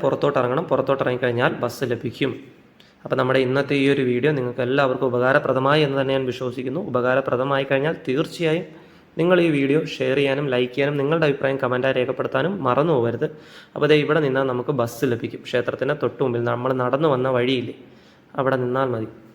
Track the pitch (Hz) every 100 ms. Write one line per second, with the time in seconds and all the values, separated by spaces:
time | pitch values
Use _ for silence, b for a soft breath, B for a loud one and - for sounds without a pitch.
0 | 139 - 143 139 123 123 - 131 131 135
1 | 139 123 123 117 143 165 120 - 127 117
2 | 123 - 135 107 - - - - b b
3 | - 131 127 131 127 135 135 143 135 139
4 | 127 123 143 147 123 123 123 139 135 127
5 | 135 120 127 143 143 131 135 151 147 135
6 | 131 135 131 120 127 127 127 147 196 123
7 | 123 131 135 123 139 135 139 139 151 165
8 | - 131 160 - 165 165 185 B B B
9 | B - 170 180 170 143 135 147 160 -
10 | 131 135 139 135 147 123 127 - 139 147
11 | 139 165 151 139 135 135 127 123 135 131
12 | 127 127 131 131 151 196 135 123 165 139
13 | 117 117 151 B B B B - 143 151
14 | 147 156 143 135 135 123 123 135 117 -
15 | 135 117 117 - - 123 123 - 131 151
16 | 123 - 135 120 120 120 127 131 123 139
17 | 160 127 131 123 123 131 113 - B B
18 | B B _ - 131 131 123 127 131 117
19 | 110 - -